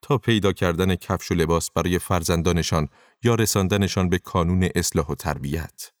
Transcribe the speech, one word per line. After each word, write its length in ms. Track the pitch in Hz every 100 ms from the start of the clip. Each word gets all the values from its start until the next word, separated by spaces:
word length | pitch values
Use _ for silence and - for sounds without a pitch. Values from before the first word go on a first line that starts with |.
تا 160 | - 139
پیدا 360 | - 113 98
کردن 420 | 92 92 82 92 90
کفش 360 | - 92 -
و 20 |
لباس 380 | 87 80 82 -
برای 280 | - 85 87
فرزندانشان 880 | - 92 80 85 82 85 78 82 76 _ _ _
یا 120 | 120 113
رساندنشان 760 | 107 104 92 101 98 - 90
به 80 | 87
کانون 520 | - 95 85 92 92 -
اصلاح 320 | 85 87 73
و 80 | 71
تربیت. 760 | 80 71 69 78 78 - - _